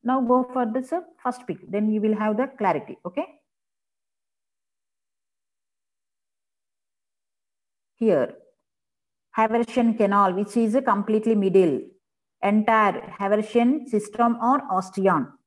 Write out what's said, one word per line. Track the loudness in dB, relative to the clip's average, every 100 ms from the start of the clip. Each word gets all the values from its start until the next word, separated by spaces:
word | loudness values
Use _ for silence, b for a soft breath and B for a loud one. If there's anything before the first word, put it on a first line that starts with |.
now | -2 -2
go | 2 2 0
for | -4 -4
this, | -4 -6
uh, | -8 -8 _
first | -8 -8 -10
pic, | -12 -6
then | -2 -2
you | 0
will | 0 0
have | -2 -2
the | -4
clarity. | -2 -2 -2 -6 -14
Okay? | -10 -10 -10 _ _ _ _ _ _ _ _ _ _ _ _ _ _ _ _ _ _ _ _ _ _ _ _ _ _ _ _ _ _ _ _ _ _ _ _ _ _ _ _ _ _ _ _ _ _ _
Here, | 0 2 0 -6 _ _ _ _ _ _ _ _ _
Haversian | 0 0 0 -2 0 0
canal, | 2 2 4 2
which | 0 -2 0
is | 0
a | 0
completely | 0 0 0 0 2
middle, | 2 4 4 4 0 -6 _ _ _ _ _
entire | 0 2 2 4 2 0 -12 -8
Haversian | -2 -2 0 2 2 0 -2
system | -4 -4 0 0 2
or | 0 0 0
osteon. | -4 -4 -2 0 0 -2 _